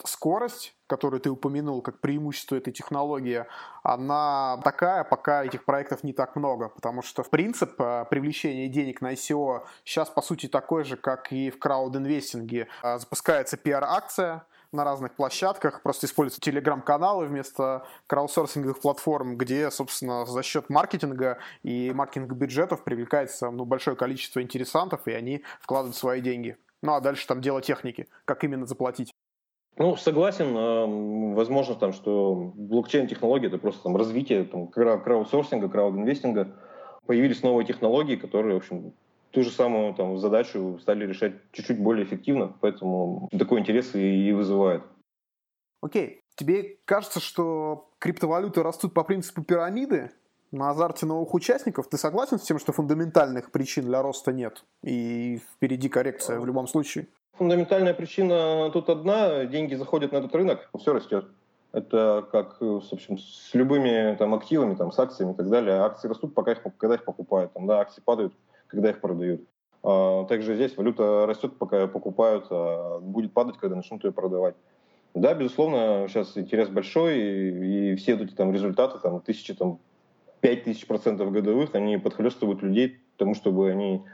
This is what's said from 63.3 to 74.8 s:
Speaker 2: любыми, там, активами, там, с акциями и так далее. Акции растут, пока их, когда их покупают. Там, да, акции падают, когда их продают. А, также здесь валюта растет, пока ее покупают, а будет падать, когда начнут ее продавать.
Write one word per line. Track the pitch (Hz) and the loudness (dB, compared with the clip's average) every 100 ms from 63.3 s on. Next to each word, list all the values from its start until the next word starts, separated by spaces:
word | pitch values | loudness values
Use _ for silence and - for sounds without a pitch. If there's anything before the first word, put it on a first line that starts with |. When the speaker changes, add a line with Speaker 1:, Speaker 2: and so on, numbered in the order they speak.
| - - 123 | -20 -2 2
Speaker 2:
любыми, | 131 143 131 113 110 101 | 4 4 4 4 4 2
там, | 107 110 | 2 2
активами, | - 156 123 95 | 2 2 2 0
там, | 87 | -2
с | - | 2
акциями | 131 - 92 | 0 2 -4
и | 92 | -2
так | 92 | 2
далее. | 117 107 95 | 4 4 4
Акции | 104 - 113 | 4 0 -6
растут, | 110 123 - | -6 -2 -2
пока | 110 | 0
их, | 117 - - | -2 -4 -2
когда | 110 | 2
их | 117 | 2
покупают. | - - 90 98 90 | 0 -10 0 0 0
Там, | - 92 | -4 0
да, | 104 | 2
акции | 101 - - | 2 -2 0
падают, | 117 98 - _ _ _ | 2 0 -4 _ _ _
когда | 101 107 | 2 2
их | 101 | 2
продают. | 98 87 87 85 - _ _ _ | -2 -2 -2 -2 -6 _ _ _
А, | - 98 95 95 95 | 2 4 6 2 2
также | 117 110 | 0 0
здесь | 110 131 131 | 0 0 0
валюта | 107 113 104 104 107 | -2 2 4 4 4
растет, | 107 - - | 0 -4 -6
пока | 95 101 | 0 2
ее | 95 | 2
покупают, | 98 98 92 113 107 - | -2 -6 2 4 4 0
а | 87 85 85 87 85 | -2 0 -2 -4 -8
будет | 90 101 107 | -6 -4 0
падать, | - 120 - | 2 0 0
когда | 98 92 | -4 -4
начнут | 90 110 | -8 -6
ее | 101 | -4
продавать. | 90 92 92 92 - _ _ | -2 -2 0 0 -2 _ _